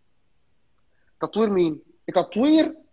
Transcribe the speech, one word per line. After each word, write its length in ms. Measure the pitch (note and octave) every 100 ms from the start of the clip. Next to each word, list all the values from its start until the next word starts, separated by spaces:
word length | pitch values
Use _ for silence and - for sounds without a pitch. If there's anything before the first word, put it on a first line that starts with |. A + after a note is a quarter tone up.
| _ _ _ _ _ _ _ _ _ _ _ -
تطوير 300 | D#3 G#3 A3
مين؟ 300 | F#3+ E3 D3 _ _ -
التطوير 680 | F3+ - G3+ C#4+ D#4 D#4 - _